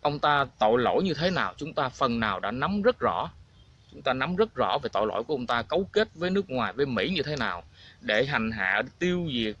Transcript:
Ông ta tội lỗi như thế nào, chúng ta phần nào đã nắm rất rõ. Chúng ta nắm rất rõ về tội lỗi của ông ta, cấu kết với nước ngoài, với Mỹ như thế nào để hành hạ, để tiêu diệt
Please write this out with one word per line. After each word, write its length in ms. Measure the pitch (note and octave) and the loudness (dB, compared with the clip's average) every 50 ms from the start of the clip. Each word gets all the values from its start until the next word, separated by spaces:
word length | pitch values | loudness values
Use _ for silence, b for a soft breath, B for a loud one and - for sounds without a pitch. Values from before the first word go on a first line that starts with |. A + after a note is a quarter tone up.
Ông 180 | - D3+ C#3+ C#3+ | -2 -2 -2 0
ta 260 | - D3+ D3 C#3+ C#3 C3 - _ | 2 2 2 2 0 -2 0 _
tội 200 | A2 G#2+ A2+ B2 | 4 4 4 4
lỗi 240 | B2 G2+ F2+ B2 F#3 | 4 4 2 2 2
như 100 | F#3+ D#3 | 0 0
thế 160 | C#3 D#3+ F#3 | 0 0 0
nào, 240 | F#3 C#3+ A2 F#2 F2 | 0 0 -2 -2 -4
chúng 160 | - D3 - - | -8 -12 -6 -4
ta 160 | - C#3+ B2+ | -2 -2 -2
phần 300 | - - C#3+ B2+ A#2 A#2 | 0 0 0 0 2 0
nào 200 | A2+ G#2+ G2 F2+ | 0 0 -2 -2
đã 120 | F#2 G2 | -4 -4
nắm 300 | A2+ B2+ C#3+ E3 G3 G#3 | -4 -2 -2 -2 -2 2
rất 180 | G3 A#3+ B3 - | 2 0 0 2
rõ. 320 | - A2 F2 F2+ B2+ E3+ - - - - - - - - - _ _ - | 0 0 2 0 -2 -6 -8 -16 -20 -20 -20 -20 -20 -20 -20 _ _ -20
Chúng 100 | - - | -20 -6
ta 120 | - C3+ B2+ | -2 -2 0
nắm 220 | C3 C3 D#3 F3+ | 0 0 -2 2
rất 200 | F3+ A3+ A3 - | 0 0 0 2
rõ 220 | - A#2 F#2+ G#2 C#3+ C#3 | 0 0 2 2 0 -2
về 60 | A2+ - | -2 0
tội 140 | G2 G#2+ | 0 0
lỗi 160 | G#2+ F#2+ G2 A#2+ | 2 0 -2 -2
của 100 | - D#3 | -2 -4
ông 140 | B2+ B2 | -4 -2
ta, 140 | A2+ B2 A#2 | -2 -2 -2
cấu 220 | A2+ - D3+ F3 G3 F3+ | 0 0 -2 -2 -2 0
kết 240 | - G#3 A3 G#3+ - | 0 0 0 0 -4
với 140 | D#3+ E3+ F3+ | -6 -4 -2
nước 200 | F#3 G3 G3 - | 0 -2 -2 -2
ngoài, 240 | C3 B2+ A2+ G2 F#2 | -2 -2 -2 -2 0
với 120 | A#2 C#3+ | -2 -2
Mỹ 240 | C#3 B2 G#2 F#2+ C#3+ | 0 2 0 0 0
như 140 | F#3+ E3 C3+ | 0 -2 -2
thế 120 | D3 D3+ | -4 -2
nào 280 | C3+ A#2+ G2+ F2+ F2 - B B B B B B B | -2 -2 -4 -4 -6 -10 B B B B B B B
để 240 | - A#2 G#2+ A2 C3 | -2 0 2 2 2
hành 260 | C#3 C#3+ A#2+ A2 A2 | 2 0 0 0 -2
hạ, 300 | A2 G#2+ F#2+ F#2 F#2+ G#2 | -4 -2 -2 0 0 0
để 80 | A#2 C3 - _ | -2 -4 -6 _
tiêu 300 | F3 F3+ F3+ F3+ F3 D#3+ C3 | -2 0 0 0 -2 -2 -2
diệt 220 | A#2+ A2+ G#2+ G#2 - | -2 -2 -2 -4 -8